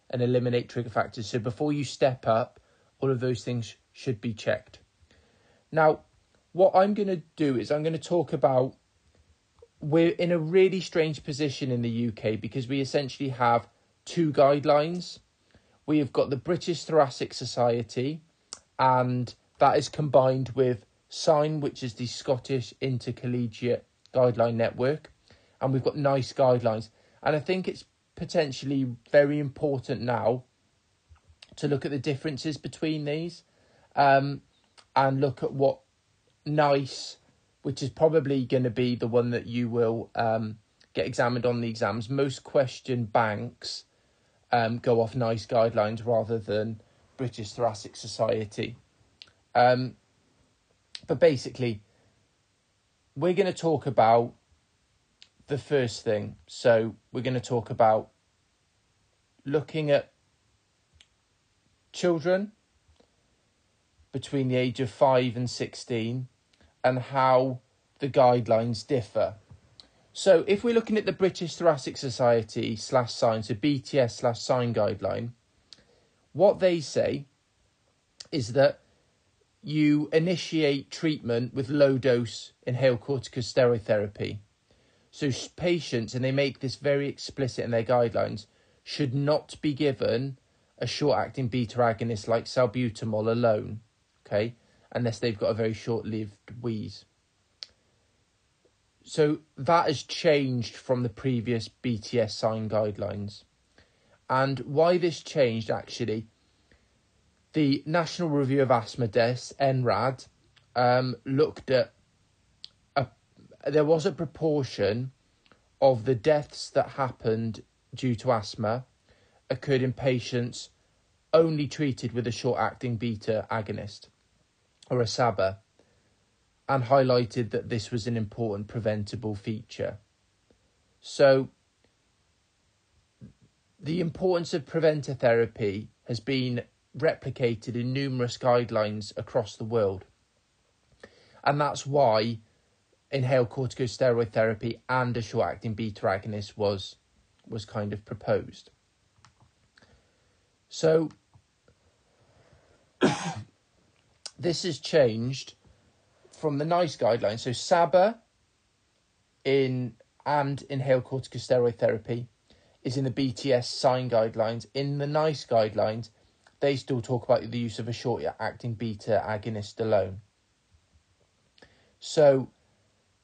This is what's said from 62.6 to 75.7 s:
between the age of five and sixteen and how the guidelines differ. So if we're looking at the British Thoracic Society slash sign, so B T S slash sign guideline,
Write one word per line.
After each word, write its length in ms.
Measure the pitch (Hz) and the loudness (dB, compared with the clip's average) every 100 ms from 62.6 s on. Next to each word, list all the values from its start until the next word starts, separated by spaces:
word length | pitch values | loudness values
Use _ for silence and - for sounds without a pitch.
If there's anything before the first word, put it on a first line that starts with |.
| _ _ _ _ _ _ _ _ _ _ _ _ _ _ _ | _ _ _ _ _ _ _ _ _ _ _ _ _ _ _
between 360 | 135 - 143 131 | -12 -6 -2 0
the 80 | 127 | 0
age 240 | 127 120 | 0 -2
of 100 | 123 | -4
five 440 | - 139 127 127 | 2 4 6 2
and 140 | 113 123 | -2 -6
sixteen 800 | - 123 - - 120 113 127 127 _ _ _ _ _ | -6 -8 -10 -6 -4 -4 -6 -10 _ _ _ _ _
and 140 | 127 127 | -2 0
how 640 | - 139 131 127 135 127 _ _ _ - | -2 0 4 4 4 -4 _ _ _ -8
the 80 | 147 | -2
guidelines 800 | 143 123 123 110 113 120 110 - | 4 6 6 4 2 0 -4 -2
differ. 500 | 139 110 110 92 107 _ - _ - - _ _ | -4 -2 -2 -2 -4 _ -20 _ -20 -20 _ _
So 320 | - 196 165 - | 0 6 6 6
if 160 | 202 | 0
we're 120 | 240 | 2
looking 240 | 226 220 214 | 0 2 -2
at 80 | 202 | -2
the 60 | |
British 440 | - 185 - 170 - | 0 0 0 -8 0
Thoracic 400 | 170 143 160 - | 2 2 -2 -8
Society 800 | 135 117 123 120 107 120 117 110 | -6 0 4 4 0 -6 -6 -6
slash 380 | - 131 120 | -2 -2 0
sign, 280 | - 123 113 | 0 0 0
so 120 | 110 | -4
B 240 | 110 151 143 | -2 0 -2
T 200 | - 143 | -2 0
S 180 | 120 - | 0 0
slash 240 | 127 117 | -2 -2
sign 340 | - 131 120 | -2 0 0
guideline, 560 | 110 104 98 95 98 117 - _ _ _ | 0 0 -2 -4 -4 -8 -14 _ _ _